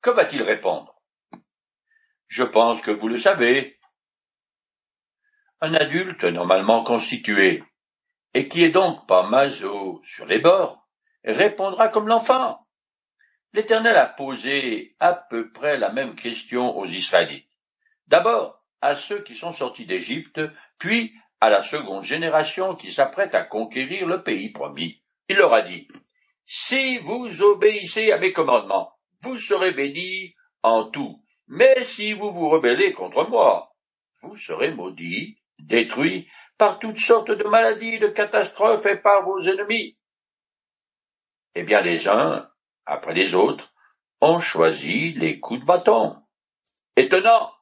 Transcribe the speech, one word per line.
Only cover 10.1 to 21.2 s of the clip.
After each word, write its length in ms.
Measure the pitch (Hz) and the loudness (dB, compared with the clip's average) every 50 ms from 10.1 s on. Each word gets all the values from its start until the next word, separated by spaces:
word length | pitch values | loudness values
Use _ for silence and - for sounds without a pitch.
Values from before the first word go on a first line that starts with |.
| - - - | -20 -18 -6
les 140 | - 90 110 | -2 -2 2
bords, 500 | 120 165 180 196 175 - - _ _ _ _ _ _ _ _ _ _ | 4 4 4 4 2 -2 -4 _ _ _ _ _ _ _ _ _ _
répondra 640 | - - - 190 208 208 - 190 196 190 190 226 220 | -6 0 2 2 0 2 -2 -6 -6 2 2 2 2
comme 180 | - 214 214 | 2 -2 0
l'enfant. 580 | 214 226 233 226 - 262 262 262 - - - _ _ _ _ _ _ _ _ _ _ _ _ _ _ _ _ _ _ _ | 2 0 0 2 2 0 2 2 -4 -6 -10 _ _ _ _ _ _ _ _ _ _ _ _ _ _ _ _ _ _ _
L'Éternel 420 | 214 214 214 226 220 220 233 220 | -4 0 0 0 2 2 4 4
a 100 | 170 131 | 4 4
posé 880 | - - - 139 135 135 117 107 127 139 139 135 127 110 107 - - _ _ | 4 0 -10 -10 -10 -10 -8 -6 -4 -4 -2 -2 -4 -6 -6 -8 -14 _ _
à 140 | 160 175 180 | 0 0 0
peu 360 | 175 - _ - 113 113 - | 0 -6 _ -8 -8 -8 -8
près 280 | _ - 135 151 147 135 | _ -6 -4 -4 -2 0
la 120 | 110 95 | -2 -4
même 240 | 107 127 135 120 110 | -2 -4 -8 -8 -10
question 640 | - - 117 113 - - - 123 123 123 123 - - | -12 -10 -10 -10 -10 -14 -8 -6 -4 -4 -2 -4 -6
aux 80 | 98 | -8
Israélites. 640 | 90 82 92 90 - - 90 85 82 - - _ _ _ _ _ _ _ _ _ _ _ _ _ | -8 -8 -8 -8 2 2 2 2 2 -4 -16 _ _ _ _ _ _ _ _ _ _ _ _ _
D'abord 480 | _ - 165 180 220 233 220 185 - - _ _ _ _ _ | _ 2 4 4 4 0 0 -2 -4 -10 _ _ _ _ _
à 140 | - 139 143 | -2 -2 -2
ceux 300 | 143 - - 208 208 202 | -2 -6 -10 -10 -10 -10
qui 100 | - 123 | -14 -20
sont 180 | - - 170 170 | -14 -14 -14 -10
sortis 340 | - 139 123 - - 113 | -8 -10 -10 -10 -12 -10
d'Égypte, 540 | 87 92 92 87 87 123 151 160 _ _ - 156 151 156 - - _ _ _ | -8 -8 -6 -6 -6 -10 -10 -10 _ _ -8 -8 -8 -8 -16 -20 _ _ _
puis 340 | - 175 220 233 226 226 _ _ | -6 -2 -2 -2 -2 -4 _ _